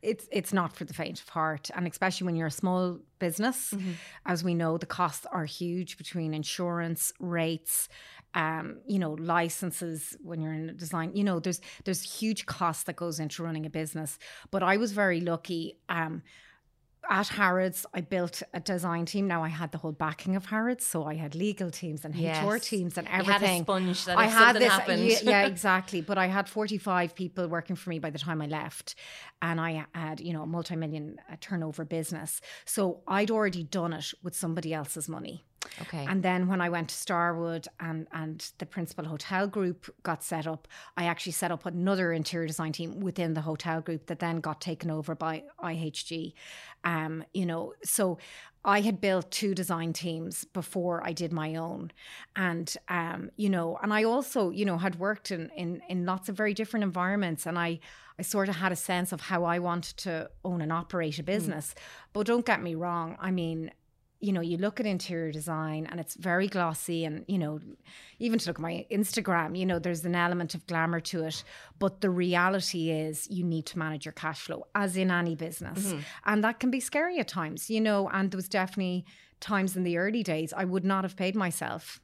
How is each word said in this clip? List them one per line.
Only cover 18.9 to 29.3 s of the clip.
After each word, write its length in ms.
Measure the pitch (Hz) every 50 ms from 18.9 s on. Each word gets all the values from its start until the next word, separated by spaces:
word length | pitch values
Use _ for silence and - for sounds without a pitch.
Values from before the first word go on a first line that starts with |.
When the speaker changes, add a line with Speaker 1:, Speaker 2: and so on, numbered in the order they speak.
| 170 170 170
Speaker 1:
team. 220 | 165 - 202 196
Now 140 | 196 175 165
I 60 | 160
had 240 | 160 160 151 170 151
the 60 | -
whole 160 | 156 - 160 139
backing 420 | - 165 156 156 - - 185 185
of 120 | 196 190
Harrods, 380 | - 214 220 226 240 254 247 -
so 200 | - - 170 147
I 100 | 151 151
had 200 | 160 160 147 147
legal 360 | 160 196 208 202 - 190 170
teams 320 | 156 - - 165 151 151 -
and 100 | 151 151
H 300 | - 165 160 160 156 156
R 140 | 202 214
Speaker 2:
Yes. 100 | 220 214
Speaker 1:
teams 300 | - - 196 180 175 -
and 100 | 185 160
Speaker 2:
You 60 | - 175
had 140 | 185 185
a 60 | 196 202
Speaker 1:
everything. 280 | 202 202 196 180 175 165
Speaker 2:
sponge 420 | 160 196 185 185 180 180 - -
that 120 | 185 180
Speaker 1:
I 80 | 196 226
Speaker 2:
if 60 | 220 220
Speaker 1:
had 60 | 226
Speaker 2:
something 200 | 226 240 240 214
Speaker 1:
this, 100 | 247 233 196
Speaker 2:
happened. 300 | - - - 180 214 226
Speaker 1:
yeah, 140 | 233 226 226
Speaker 2:
<laughs> 40 | 214
Speaker 1:
yeah, 220 | 226 208 202 202
exactly. 560 | - 196 170 - 202 185 185 190 - 202 175
But 160 | 160 175 202
I 100 | 190 185
had 220 | 180 190 196 196 196
forty-five 680 | - 220 214 202 214 196 - 208 185 180 175 170 175
people 320 | - 190 175 - - 180
working 300 | 170 165 170 - - 185
for 120 | - - 180
me 80 | 165 160
by 100 | 160 160
the 100 | 151 147
time 220 | 143 170 165 156
I 60 | 147
left, 480 | 147 151 151 143 156 - - - - - - - - - - - -